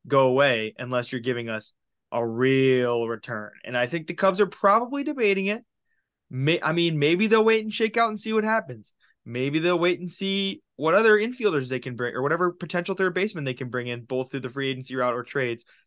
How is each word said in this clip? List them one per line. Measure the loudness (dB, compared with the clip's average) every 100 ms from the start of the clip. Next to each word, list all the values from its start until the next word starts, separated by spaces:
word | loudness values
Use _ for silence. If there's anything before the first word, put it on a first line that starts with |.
| 0
"Go | 4 6
away | 6 4 4 -2 -8
unless | -4 -4 -2
you're | -6
giving | -4 -4 -4
us | -8 -10 _ _ _ _
a | -4 -2
real | 0 2 4 4 4 2 0 -2
return." | -6 -8 -10 -10 -14 -6
And | -2
I | -2
think | -2 -6
the |
Cubs | 0 0 2
are | 0
probably | 2 4 4 2 -6
debating | -6 0 0 2 0
it. | -4 -8 _ _ _ _ _ _
May-, | -2 0 2
I | 0
mean, | 0 0 2
maybe | 2 2 4
they'll | 4
wait | 4 2
and | 0
shake | -2 -2 0
out | -2
and | -2
see | -2
what | -2
happens. | 0 -2 -2 -14 -16 _ _ _ -10
Maybe | -4 -2 0
they'll | 2 2
wait | 2 0
and | -6
see | -6 -4 -2 -2 -6 _ -4
what | 2
other | 4 6 4
infielders | 2 0 0 0 -2
they | -6
can | -6 -6
bring | -4
or | -2
whatever | 0 0 0
potential | -2 -6 -4 -4
third | -2 0 0
baseman | -4 -4 -6
they | -6
can | -6
bring | -6 -6
in, | -8 -4
both | -4 -4
through | -6
the | -8
free | -6 -4
agency | -6 -6 -2
route | 0 -2
or |
trades, | -4 -4 -2 -4 -10 _